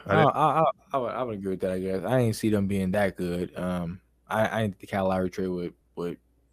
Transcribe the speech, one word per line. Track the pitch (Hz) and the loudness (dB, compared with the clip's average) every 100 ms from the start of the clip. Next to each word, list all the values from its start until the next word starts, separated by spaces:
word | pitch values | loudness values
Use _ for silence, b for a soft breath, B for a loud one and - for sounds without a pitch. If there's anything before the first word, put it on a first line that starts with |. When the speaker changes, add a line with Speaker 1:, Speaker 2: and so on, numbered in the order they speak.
| - | 2
Speaker 1:
I | |
Speaker 2:
I, | 156 | 4
Speaker 1:
didn't | 143 131 | 4 4
Speaker 2:
I, | |
I, | 151 156 156 - _ | 2 4 2 0 _
I | 139 | -4
would, | 117 | -2
I | 104 | -4
would | 123 104 | -4 -4
agree | 98 | -4
with | 92 | -2
that. | 95 | -2
I | 92 | -2
guess | 95 95 | -2 -2
I | 90 127 | 0 2
didn't | 117 107 | 2 0
see | 110 | 2
them | 104 98 | 2 2
being | 101 92 | 0 0
that | 104 98 - | 2 0 0
good. | 90 87 90 - | -4 -2 -4 -4
Um, | 90 90 85 95 _ _ - | -4 -4 -4 -8 _ _ -4
I, | 107 110 | 0 0
I | 110 | 0
think | 107 - | -2 -4
the | - | -4
Kyle | 101 95 | 0 0
Lowry | 95 92 | 0 -2
trade | - 95 | -2 -4
would, | 90 87 - _ - | -4 -6 -10 _ -8
would, | 87 71 _ _ _ | -8 -8 _ _ _